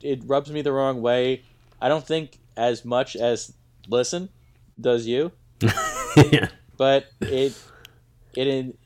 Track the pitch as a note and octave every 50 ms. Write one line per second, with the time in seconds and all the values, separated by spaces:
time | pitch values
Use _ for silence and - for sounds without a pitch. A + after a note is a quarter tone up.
0 | - C#3+ C3+ B2 A2+ A#2+ C#3 C#3+ C#3+ C#3+ D3 D3+ D3 D3 C3+ C3+ C3+ C3+ C3 B2
1 | A2+ A#2+ B2 B2+ B2 C3 C3 B2 - _ _ _ _ _ _ - A#2 B2+ D3+ D#3+
2 | - - D#3+ D#3+ D#3 C#3 _ _ _ _ - A2+ A#2 B2 A#2+ A2 - A#2+ B2 B2+
3 | C3 - - - A#2+ A#2+ A#2+ G#2 - - - _ _ _ _ _ - - A2 B2
4 | B2 - - F3 F#3 G3 _ _ _ _ _ _ - _ _ - A2+ B2 A#2+ A#2+
5 | A2+ A2+ A#2+ C3 D#3 F3 - _ - - _ - - A2 - - D#5+ D#5+ - B4+
6 | C5 A#4+ - D3+ C#3+ - D3+ C3 - - - - _ _ - - C3 C3+ C#3 C#3
7 | C#3 - _ - - - C#3 C3 C3+ C#3 - - - - - - - - _ _
8 | _ _ _ _ _ _ - B2 C3 C#3 C3+ C3+ C3 B2+ A#2+ - -